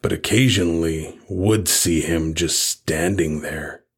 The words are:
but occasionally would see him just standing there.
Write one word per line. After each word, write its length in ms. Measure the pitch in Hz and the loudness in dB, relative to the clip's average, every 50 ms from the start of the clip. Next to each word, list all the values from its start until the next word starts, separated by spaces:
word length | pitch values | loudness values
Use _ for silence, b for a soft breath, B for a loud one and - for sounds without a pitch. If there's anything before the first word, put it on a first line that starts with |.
but 140 | - - 98 | -2 -2 -4
occasionally 1040 | - - - - - 131 127 104 101 90 85 82 82 82 82 80 80 78 78 - - - - | -2 -2 0 2 4 4 4 4 2 2 2 2 0 0 0 -2 -4 -6 -10 -14 -18 -12 -8
would 400 | 101 90 92 104 110 110 95 - | -4 0 2 2 2 2 2 0
see 320 | - - - - 85 80 | 0 0 2 2 2 2
him 320 | 76 - 85 82 80 80 78 | 2 0 0 0 0 0 -2
just 300 | 80 85 80 - - - | -2 -2 -2 0 -2 -2
standing 800 | - - - _ - 80 78 82 90 101 92 85 78 76 76 76 | -2 -4 -6 _ -4 -2 0 0 0 2 0 0 0 -2 -4 -6
there. 420 | - 78 78 76 73 - - _ _ _ | -6 -8 -8 -8 -8 -12 -14 _ _ _